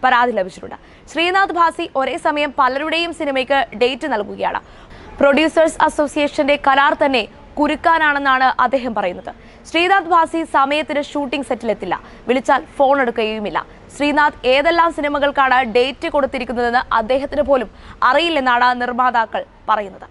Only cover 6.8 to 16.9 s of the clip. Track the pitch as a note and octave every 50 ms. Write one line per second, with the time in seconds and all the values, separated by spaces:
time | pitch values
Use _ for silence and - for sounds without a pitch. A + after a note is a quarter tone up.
6.8 | C#4 D4 D#4+ D#4+ D#4 C#4+ C4+ B3 G3+ - - - - - - - D4 D4 D4+ -
7.8 | - E4+ E4 E4 D#4+ D4+ C#4+ C#4+ C#4 C#4 C4 B3+ C4 B3+ - - B3+ B3 B3+ C4+
8.8 | A#3 B3+ A3+ G#3+ G3+ F#3 F3+ F#3 - - - - - - - - - - - E4
9.8 | E4+ F4+ G4 G4 F4+ E4 F4+ E4+ E4 D#4+ - E4 E4 - - D4+ C4+ C4+ C#4+ D4+
10.8 | D#4 - D4+ C#4+ D4 - - D4 C#4+ C4 C#4 C#4+ C4+ - C4 G#3+ - A#3 G#3 F#3+
11.8 | - F#3 E3 - - - - - - - A#3+ C4+ - - C#4+ B3+ D#4+ - - -
12.8 | C#4 C4 C#4 C#4+ C4 A#3+ A#3 - A3+ A3 A3 A3 G#3 G3 D#3 E3+ - - - -
13.8 | - - - - C4+ D4 D4 D4 D4 D4+ D4 - - B3 B3+ C4+ D4 E4+ E4 E4+
14.8 | E4 E4+ E4 - D4 D4 D4 D4 C4+ C#4 C#4 C#4+ C4+ C4 B3+ B3+ C4 A#3 G3+ B3
15.8 | B3 C4+ C#4+ - - E4 - D4 C#4 C4 - C4+ B3 A#3+ B3+ A3+ A#3+ A#3+ A#3 B3
16.8 | B3 -